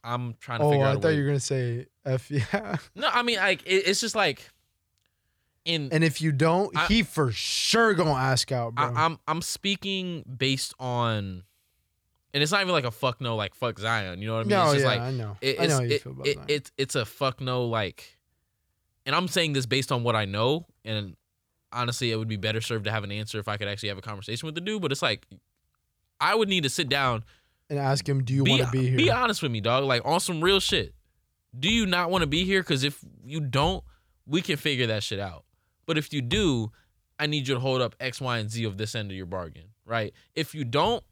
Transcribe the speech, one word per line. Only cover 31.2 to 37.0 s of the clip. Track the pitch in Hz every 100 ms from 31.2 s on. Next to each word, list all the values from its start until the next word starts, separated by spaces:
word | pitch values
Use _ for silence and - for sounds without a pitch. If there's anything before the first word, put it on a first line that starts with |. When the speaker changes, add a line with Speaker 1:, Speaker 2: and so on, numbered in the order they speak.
| _ _ _ 120
Speaker 1:
Do | 160
you | 233
not | 202 180 170
wanna | 185 151
be | 160
here? | 185 190
'Cause | 175 139
if | 143 - - -
you | 127 156
don't, | 143 135 160 190 - _ _ _
we | - 160
can | 185 143
figure | 156 127 120
that | 107
shit | - 98
out. | 98 80 _ _ _ _
But | - 156
if | 147
you | 147
do, | 120 196 190 123 110 _ _ _